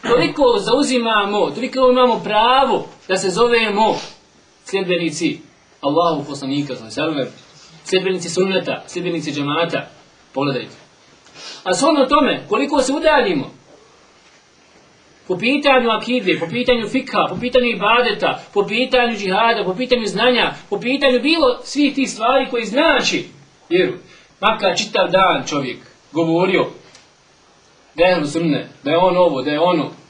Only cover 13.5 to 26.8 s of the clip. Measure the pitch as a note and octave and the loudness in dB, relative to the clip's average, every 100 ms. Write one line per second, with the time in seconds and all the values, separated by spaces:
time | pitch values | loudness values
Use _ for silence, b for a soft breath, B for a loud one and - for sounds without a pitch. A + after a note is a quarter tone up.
13.5 | - _ - _ _ _ _ _ _ _ | -14 _ -20 _ _ _ _ _ _ _
14.5 | _ _ _ _ _ _ _ - F3+ A3+ | _ _ _ _ _ _ _ -6 -4 0
15.5 | C#4+ C#4+ C4 A#3 G#3+ A3+ B3 F#3 D#3+ E3 | 2 4 4 2 -2 -2 -2 0 -2 -4
16.5 | A#3+ B3 A#3+ G#3 C4 - G#3 D#3+ F3+ B3 | -4 0 0 0 -4 -2 -2 -2 -2 2
17.5 | B3 A#3+ G3+ G#3 A#3 A#3 F3 E3+ - B | 2 2 0 2 2 2 0 -2 -4 B
18.5 | G3+ G3 A3+ B3+ B3+ A#3+ G#3+ G3 G3 A3+ | -2 -2 -2 0 2 0 -2 -2 2 2
19.5 | A3+ F#3 F#3 B3+ A#3+ G#3 F3+ B3 A#3+ E3+ | 2 -2 -4 0 0 0 0 2 2 -2
20.5 | - - G3+ A3+ C4+ C#4 B3 B3+ E4 C4+ | -4 -8 -6 -2 0 2 2 2 2 2
21.5 | B3 - C#4 C#4+ - A#3 G#3 A3+ C4+ B3 | 0 -6 0 0 0 -4 -2 0 2 0
22.5 | A#3+ G#3 A#3+ D#4+ C4+ - F#3 - - - | -4 -2 0 2 2 0 -4 -8 -18 -20
23.5 | _ _ D#4+ F3 - - B B _ G3+ | _ _ 0 0 -4 -16 B B _ -2
24.5 | A3 G3 E3+ G#3 G#3 F3 F#3 F#3+ D3+ B2+ | 0 0 -2 -4 -2 2 2 2 0 -4
25.5 | D3 B2+ A2+ - _ _ D3+ E3 E3 F#3+ | -6 -6 -10 -18 _ _ -4 0 0 0
26.5 | F3+ - - | 0 -2 -8